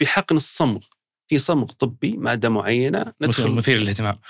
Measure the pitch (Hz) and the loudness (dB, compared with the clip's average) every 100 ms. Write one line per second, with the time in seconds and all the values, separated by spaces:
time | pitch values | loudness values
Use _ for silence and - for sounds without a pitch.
0 | 143 - - 156 - - 151 101 - _ | 0 0 2 2 2 0 0 -2 -8 _
1 | _ _ - 147 - 156 143 - 139 - | _ _ -2 0 2 0 0 -2 -4 -2
2 | 151 220 117 117 117 110 98 120 131 - | -4 -4 -2 0 0 0 0 0 0 -2
3 | 226 - 151 - 110 113 117 117 104 98 | -4 -4 -2 0 0 2 2 2 0 -2
4 | 107 98 - | -4 -6 -10